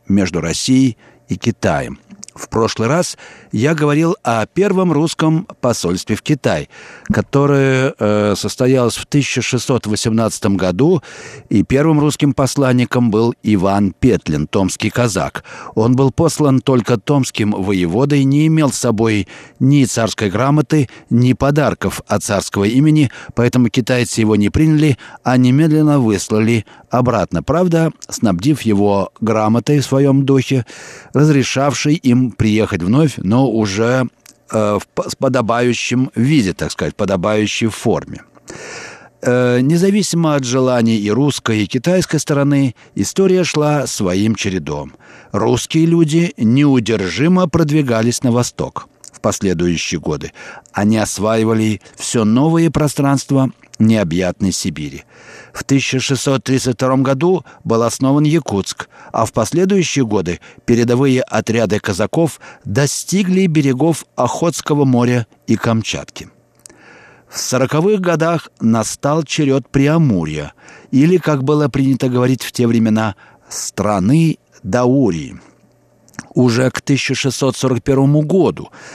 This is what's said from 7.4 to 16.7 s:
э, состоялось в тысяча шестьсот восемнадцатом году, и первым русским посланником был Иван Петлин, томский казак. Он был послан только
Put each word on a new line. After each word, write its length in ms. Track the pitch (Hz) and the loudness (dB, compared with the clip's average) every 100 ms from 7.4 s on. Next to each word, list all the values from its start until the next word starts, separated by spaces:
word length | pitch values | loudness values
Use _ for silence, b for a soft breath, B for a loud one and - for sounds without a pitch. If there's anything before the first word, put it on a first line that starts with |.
| 143 139 135 131 135 - | 2 2 2 2 -2 -2
э, 380 | 104 104 104 98 | -2 0 0 -2
состоялось 600 | 104 - 127 131 120 - | -4 -2 0 2 0 -2
в 100 | - | -2
тысяча 340 | 147 127 131 | -2 -2 -4
шестьсот 460 | - 123 - 120 104 | -4 -4 -2 -2 -2
восемнадцатом 680 | 107 117 110 110 - 104 98 | -4 -2 0 -2 -2 -2 0
году, 440 | 92 90 147 175 B B B B - | 0 0 2 0 B B B B -4
и 140 | 110 | -2
первым 380 | - 131 160 151 | 0 0 2 2
русским 340 | 147 - 147 | 2 0 0
посланником 800 | - 135 - 131 127 120 131 120 | 0 -2 0 2 2 0 0 2
был 220 | 104 117 - | 2 0 0
Иван 480 | 113 101 98 101 98 | 0 2 2 2 0
Петлин, 560 | - 131 90 - 73 76 | 0 2 2 0 -4 -2
томский 420 | 104 92 - 110 | -2 -2 -2 -4
казак. 540 | 117 120 90 69 - B B B - | 0 0 -2 -4 -8 B B B 0
Он 180 | 117 | 2
был 160 | 127 135 | 2 2
послан 480 | - 165 - 147 131 | 2 0 2 2 2
только 400 | - | 2